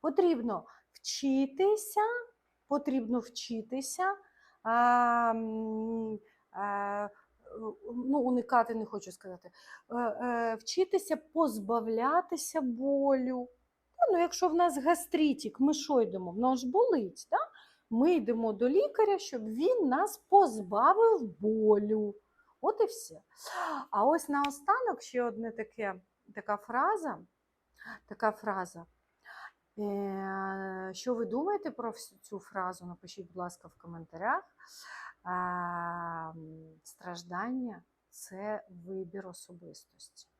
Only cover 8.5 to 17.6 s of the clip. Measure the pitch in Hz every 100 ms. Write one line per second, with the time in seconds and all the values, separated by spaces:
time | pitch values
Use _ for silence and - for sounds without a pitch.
8.5 | 247 233 226 220 208 190 - 190 180 175
9.5 | _ - - _ 240 233 208 247 233 233
10.5 | 226 - - 370 381 - 311 - 320 311
11.5 | 214 196 233 220 226 254 330 359 330 -
12.5 | 320 262 233 269 277 277 269 254 254 247
13.5 | _ _ _ _ - 640 349 339 - 359
14.5 | 330 349 277 269 339 - 320 302 - -
15.5 | - 269 302 - 269 226 185 180 185 247
16.5 | 262 254 339 494 320 196 - - 370 659
17.5 | -